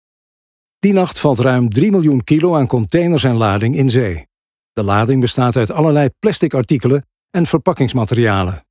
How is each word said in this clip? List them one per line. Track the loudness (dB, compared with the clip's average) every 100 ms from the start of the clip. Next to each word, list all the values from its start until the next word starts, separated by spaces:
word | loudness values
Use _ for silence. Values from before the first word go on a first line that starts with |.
| _ _ _ _ _ _ _ _
Die | 2
nacht | 2 0 0
valt | 0 2
ruim | 2 2 0
drie | 0 2
miljoen | 2 2 0
kilo | 0 0 2 0
aan | 0
containers | -2 -2 0 0 0
en | 0 0
lading | 0 0 -2 0
in | 0
zee. | 0 -2 -6 -12 _ _ _ _
De | -6
lading | -2 0 0 0
bestaat | 0 0 0 0
uit | -2
allerlei | 0 0 2 0 -2
plastic | -4 0 -2
artikelen | -2 -2 0 0 -2 -4 _ _
en | -4 0
verpakkingsmaterialen. | 0 -2 -2 0 -2 -2 0 0 0 -2 -6 -14